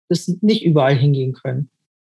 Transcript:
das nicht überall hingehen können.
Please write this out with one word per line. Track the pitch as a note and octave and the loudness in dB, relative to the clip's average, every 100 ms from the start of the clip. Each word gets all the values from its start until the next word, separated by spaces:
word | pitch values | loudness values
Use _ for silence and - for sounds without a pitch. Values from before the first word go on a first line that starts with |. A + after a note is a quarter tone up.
| - | -6
das | E3+ - F3 | -4 -4 -2
nicht | G#3+ A3 | 0 0
überall | F3 D3+ C3+ C#3 | 2 2 2 2
hingehen | C#3+ C3+ C3 | 2 0 -2
können. | B2+ C3+ B2+ B2+ _ _ _ | -6 -6 -6 -8 _ _ _